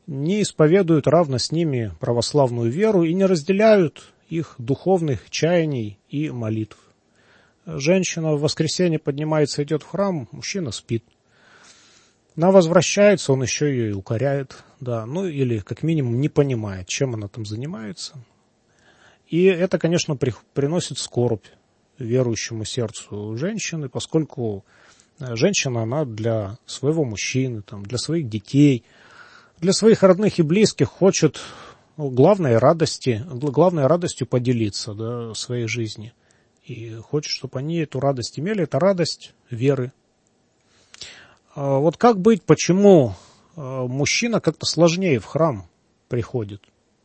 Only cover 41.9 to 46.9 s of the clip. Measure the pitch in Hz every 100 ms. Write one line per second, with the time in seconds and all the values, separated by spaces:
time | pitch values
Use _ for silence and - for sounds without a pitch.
41.9 | - 240 208 202 214 - 151 - 185 202
42.9 | 175 117 92 - _ _ 165 131 131 127
43.9 | 135 139 - 233 208 160 - - 156 170
44.9 | 175 185 120 - 143 160 104 90 _ _
45.9 | _ - 120 - 123 104 104 _ _ _